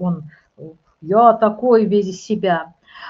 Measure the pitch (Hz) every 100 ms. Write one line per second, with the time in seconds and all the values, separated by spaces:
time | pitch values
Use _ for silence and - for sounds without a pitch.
0 | 175 156 151 _ _ _ 160 160 _ _
1 | 160 208 233 220 220 214 247 226 196 208
2 | 190 185 - 214 190 165 160 _ _ -
3 | -